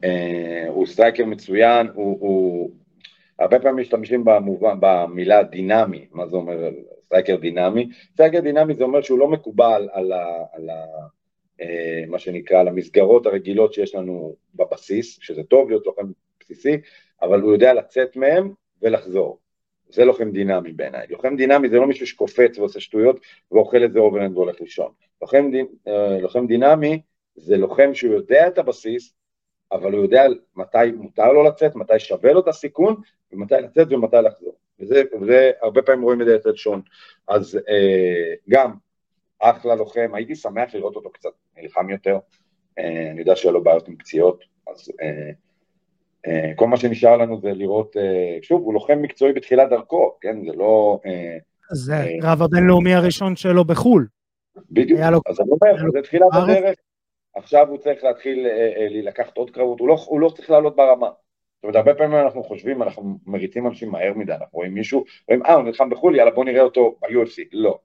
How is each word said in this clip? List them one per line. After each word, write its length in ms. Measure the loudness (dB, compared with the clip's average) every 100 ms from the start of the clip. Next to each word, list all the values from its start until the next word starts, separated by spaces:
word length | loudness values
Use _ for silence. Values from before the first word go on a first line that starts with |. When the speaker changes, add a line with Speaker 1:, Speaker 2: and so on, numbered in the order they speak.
Speaker 1:
אה, 600 | -4 -4 -6 -8 -8 -10 -8
הוא 180 | -6 -6
סטרייקר 400 | 2 2 2 -6
מצוין, 640 | -6 -6 2 4 4 0
הוא, 240 | -4 -6 -4
הוא... 520 | -2 0 0 -4 -10 -12 _ _ _ _ _ _
הרבה 200 | 0 2
פעמים 220 | 2 -2
משתמשים 420 | -4 -6 -4 -2 2
במובן, 520 | 2 2 -2 -2 0
במילה 640 | 0 2 -2 -6 2 2
דינמי. 640 | 2 -4 -2 0 0 -4 -16
מה 160 | -12 -8
זה 80 | -8
אומר 340 | -8 -8 -8 -10 -20 -20 _
סטרייקר 300 | -2 0 -4
דינמי? 540 | -4 -2 -2 -2 -6 -10 _
סטרייקר 260 | 2 2 2
דינמי 360 | -2 0 0 0
זה 80 |
אומר 180 | 0 -2
שהוא 180 | 0 0
לא 80 | 2
מקובל 600 | 0 -6 2 2 2 -2
על 200 | -6 -6
ה-, 340 | -6 -8 -10 -12
על 160 | -16 -16
ה-, 380 | -14 -14 -18 -20 _ _ _ _ _
אה, 420 | -12 -10 -8 -8 -10
מה 120 | -10
שנקרא, 400 | -10 -12 0 2
על 80 | 2
המסגרות 580 | -2 -2 2 4 4 4
הרגילות 480 | -4 -4 0 0
שיש 220 | 0 -6 -6
לנו 400 | -10 -10 -12 -16 _ -6
בבסיס, 640 | -6 -6 -8 -8 -8 -14
שזה 220 | -16 -14
טוב 260 | 2 2 4
להיות 160 | -2 -4
לוחם 260 | -8 -12 -14 _ _
בסיסי, 380 | _ -8 -4 -4 _ _ _ _
אבל 200 | 0 2
הוא 120 | 4
יודע 200 | 4 6
לצאת 420 | 4 0 -4 -4 0
מהם 380 | 0 0 -2 -10 _ _
ולחזור. 580 | -2 -2 -4 -4 -4 -6 _ _ _ _ _
זה 160 | 2 4
לוחם 260 | 4 -2
דינמי 400 | -4 -2 -2 -4
בעיניי. 360 | -12 -12 -10 -14
לוחם 260 | -8 -8 -2
דינמי 340 | 2 2 4
זה 80 | 2
לא 100 | 2
מישהו 200 | -2 -8
שקופץ 500 | -6 -6 2 0 2
ועושה 220 | -8 -8
שטויות 400 | -8 0 2 0 _ _ _
ואוכל 320 | 0 2 2
איזה 160 | 2 2
אוברהנד 380 | 2 2 -4 -2
והולך 240 | -4 -4
לישון. 300 | -14 -10 -10 _ _ _
לוחם 300 | 0 0 2
דינ-, 360 | -4 -6 -12 -6
אה, 320 | -4 -2 -2
לוחם 280 | -4 -4 -2
דינמי 540 | 2 4 2 0 -4 _ _ _ _
זה 220 | -2 0
לוחם 360 | 0 2 2
שהוא 200 | 2 -2
יודע 340 | -2 2 2 2
את 100 | 0
הבסיס, 560 | -6 -6 -8 -10 -12 _ _ _ _ _ _
אבל 200 | -8 -4
הוא 100 | -2
יודע 200 | 2 4 4 2 _ -16
מתי 360 | -4 0 0 -2
מותר 340 | -14 0 4
לו 120 | 6
לצאת, 320 | 4 2 -4 -4
מתי 240 | 0 -2
שווה 340 | 0 0 2
לו 60 | 4
את 80 | 2
הסיכון, 480 | -4 -10 -2 -2 -2 -10 _ _
ומתי 240 | -14 -2 -2
לצאת 360 | -2 0 2
ומתי 240 | 2 2 2
לחזור. 400 | 2 -2 -18 -18 _ _
וזה, 240 | -2 0 0 -4
וזה, 300 | 2 4 4 0
הרבה 200 | -2 -2
פעמים 220 | 0 0
רואים 180 | 0 0
את 40 | 2
זה 100 | 2
אצל 200 | 0 -4
שון. 260 | -4 -6 -10 _ _ _ -4
אז, 320 | -4 -2 -10 -2
אה, 640 | 0 2 2 0 -2 -6 -8 2
גם, 240 | 2 2 -4 _ _ _ _ _ _
אחלה 360 | 0 0 -2 -2
לוחם, 360 | -2 -4 -6
הייתי 220 | -6 -10 -10
שמח 400 | -10 -8 -8 -6
לראות 200 | -10 -10
אותו 140 | -18
קצת 200 | _ -16 -16 _ _
נלחם 320 | -12 -8 -6
יותר. 300 | -6 -4 -4 -6 _ _ _ _ -12
אה, 320 | -10 -8 -10
אני 80 | -6
יודע 160 | 0 2
שהיו 160 | 2
לו 120 | 2
בעיות 240 | 2 2 0
עם 80 | -20
פציעות, 480 | -8 0 2 0 _ _ -20
אז, 240 | -20 -20 -12
אה, 300 | -12 -10 -14 -18 _ _ _ _ _ _ _ _ -8
אה, 240 | -6 -6 -2
כל 120 | 0
מה 100 | 2
שנשאר 400 | -2 2 4 4
לנו 220 | 2 -4
זה 120 | -8
לראות, 440 | -6 -4 -4 -4 -4
אה, 400 | -2 -2 -4 -8
שוב, 200 | -2 -2
הוא 120 | 0
לוחם 280 | -4 0 -2
מקצועי 320 | -2 0 0
בתחילת 360 | 0 0 2 4
דרכו, 480 | 2 -2 -2 -2 -2
כן? 240 | -10 -10 -10
זה 80 |
לא... 460 | -4 2 2 2 0 -6
אה, 320 | -10 -10 -14 _ _ _
Speaker 2:
זה 220 | -12 -6
Speaker 1:
אה, 240 | -6 -4 -4
Speaker 2:
הקרב 240 | -2 0
הבינלאומי 520 | 2 2 4 4 4
הראשון 420 | 2 2 -2 -6 -4
שלו 300 | 0 2 2
בחו"ל. 420 | 0 4 4 2 _ _ _ _ _ _
Speaker 1:
בדיוק. 280 | -2 2 2
Speaker 2:
היה 120 | 4
לו 80 | 2 0
Speaker 1:
אז 140 | -4
אני 100 | 0
אומר, 260 | 2 4 2
Speaker 2:
היה 80 |
לו 80 | 0
Speaker 1:
זה 100 | -4
תחילת 260 | -4 4 4
Speaker 2:
בארץ. 180 | 4 2
Speaker 1:
הדרך. 260 | 2 0 -4 _ _ _ _ _ -20
עכשיו 320 | 0 4 4
הוא 80 | 2
צריך 260 | -6 -2
להתחיל, 420 | -2 -4 -6 -4 -2
אה, 60 |
אה, 360 | 0 -2 -2 -4
להילקח 400 | -4 -8 -8 -8
עוד 160 | -6 -10
קרבות, 300 | -4 -4 -2
הוא 80 | 0
לא, 100 | 0 0
הוא 140 | -2
לא 100 | -2
צריך 200 | -2 2
לעלות 260 | 2 2 2
ברמה. 320 | 4 4 2
זאת 560 | -8 _ _ _ _
אומרת, 120 | -2 2
הרבה 180 | 2
פעמים 240 | 2 2 2
אנחנו 260 | 0 -2
חושבים, 400 | -12 -12 -8 -6
אנחנו 340 | -6 -6 -12 -12 -10
מריצים 420 | -8 -8 -6 -8
אנשים 220 | -8 -10
מהר 240 | -4 -4
מדי, 180 | -4 -8
אנחנו 260 | -10 -10 -10
רואים 160 | -10
מישהו, 300 | -8 -4 -4 -6 _ -2
רואים, 180 | -2 4
"אה, 80 |
הוא 100 | 4
נלחם 260 | 4 -2 -2
בחול, 260 | 0 2 4
יאללה, 160 | 4
בוא 140 | 2 -2
נראה 160 | 2
אותו 340 | 2 4 0 0
ב-U 260 | -4 -2 -2
F 20 |
C." 180 | -8 -14
לא. 280 | -4 -2 -2